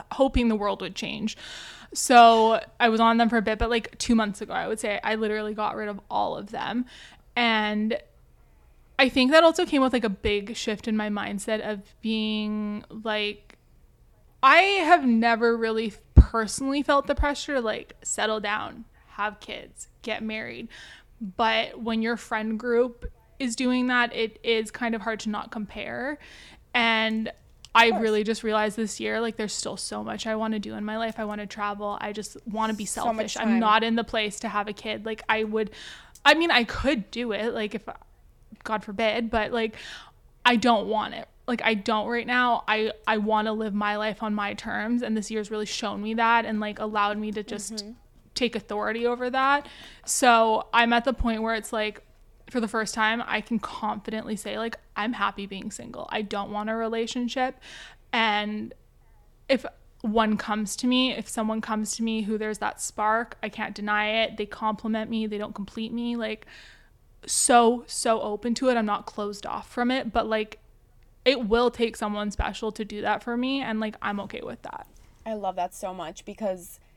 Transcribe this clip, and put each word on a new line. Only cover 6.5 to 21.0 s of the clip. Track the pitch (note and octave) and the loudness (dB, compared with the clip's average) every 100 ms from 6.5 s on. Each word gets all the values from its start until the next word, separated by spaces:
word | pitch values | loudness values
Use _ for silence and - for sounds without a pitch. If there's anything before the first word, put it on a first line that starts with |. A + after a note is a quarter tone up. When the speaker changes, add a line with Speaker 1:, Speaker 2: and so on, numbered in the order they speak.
Speaker 1:
them. | A3+ - A#3 B3 - - - - - | -6 -4 -4 -4 -10 -20 -20 -8 0
And | A#3 A3 G#3+ G#3+ G#3+ - - _ _ _ _ _ _ _ _ - | 2 2 0 -2 -2 -4 -8 _ _ _ _ _ _ _ _ 2
I | C4+ | 4
think | C4+ B3+ | 6 8
that | D#4+ | 8
also | E4 D#4+ F4+ | 8 6 2
came | C#4+ | 4
with, | C4 | 4
like, | B3+ | 2
a | G#3+ | 0
big | F#3+ G#3+ G#3 G3+ A3+ | -2 0 0 -2 -6
shift | - G3+ A#3 | -4 -4 -2
in | G#3+ | -2
my | G#3+ | -2
mindset | G3+ G3+ G3+ A3+ G#3+ | -4 -6 -6 -4 -4
of | G#3 G#3 - - | -2 -8 -10 -8
being, | A3 A3 G#3+ G#3+ G#3+ G#3+ G#3 G#3 - | -2 0 0 -2 -2 -4 -4 -8 -10
like, | A3 A3 G#3+ G#3 G#3 - - _ - - _ - _ - - | -10 -4 -2 -2 -6 -18 -20 _ -20 -20 _ -20 _ -20 4
I | C4 D#4+ | 8 8
have | G4 G4 D#4 F4 B3+ | 8 4 6 6 6
never | A3+ A#3 A3+ A#3 A#3 | 4 4 4 2 2
really | A3+ A3+ A3+ - _ - | 0 0 -2 -8 _ 8
personally | - A3+ A3 - C4+ C#4 | 8 6 -2 -2 -2 -2
felt | D4 C#4 C#4+ | 4 2 2
the | C#4+ | 0
pressure | D4 C#4+ - C4+ | 0 -2 -2 -2
to, | |
like, | A3 - - - | -2 -4 -10 -14
settle | - - G#3+ A3 | -8 -2 -2 -2
down, | G3+ G#3+ G#3 - - - - | -2 -4 -6 -12 -20 -20 -20
have | - G#3 G3+ | -6 -6 -6
kids, | - - - - - _ | -14 -14 -14 -20 -20 _
get | A3+ G#3+ | -8 -6
married. | A3 A3 A#3 A#3 A#3 - - - | -6 -8 -10 -12 -14 -16 -20 -20